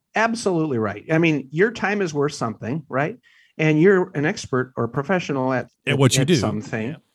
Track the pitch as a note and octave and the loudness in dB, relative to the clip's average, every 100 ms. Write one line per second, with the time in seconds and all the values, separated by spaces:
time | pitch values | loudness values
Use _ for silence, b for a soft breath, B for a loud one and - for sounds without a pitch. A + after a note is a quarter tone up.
0 | _ G3+ A3+ A3+ G3 E3+ D#3 A#2+ G#2+ G2+ | _ -2 0 0 0 0 0 0 -2 -4
1 | - D#3+ E3+ D3+ C3+ D#3 A3 A3+ G3 G#3 | -2 2 4 2 -2 0 0 2 -2 -2
2 | F#3 D3 C#3+ - A#2 G#2 A2+ D#3+ - B2+ | -2 0 -2 -2 -6 -6 -6 -6 -4 -4
3 | D#3 B3 b b b b D#3 D3+ F#3 F#3 | -4 -6 b b b b 2 6 6 4
4 | F3+ D3+ D3 G#3 - B2+ B2+ - A#2 C#3+ | 2 -2 -4 -4 -4 -4 -4 -4 -4 -4
5 | C3+ F3+ F3 C#3 C3 B2+ - _ - C#3 | -2 -2 -2 -4 -2 -2 -6 _ -4 2
6 | C3+ - C3 D3+ G#2+ G#2+ - A2+ A2 D3 | 4 4 2 2 0 -4 -6 -6 -6 -8
7 | _ | _